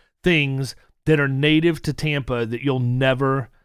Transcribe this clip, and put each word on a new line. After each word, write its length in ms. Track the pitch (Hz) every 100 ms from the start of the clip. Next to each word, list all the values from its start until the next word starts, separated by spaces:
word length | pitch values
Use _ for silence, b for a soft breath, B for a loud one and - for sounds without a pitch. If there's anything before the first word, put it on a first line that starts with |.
| b _
things 520 | 180 165 143 135 135 b b _ -
that 140 | 156
are 80 | 139
native 540 | 135 151 156 170 156
to 100 | -
Tampa 520 | 135 156 147 131 123 113
that 160 | 117
you'll 180 | 139 131
never, 720 | 123 123 131 127 135 135 120 _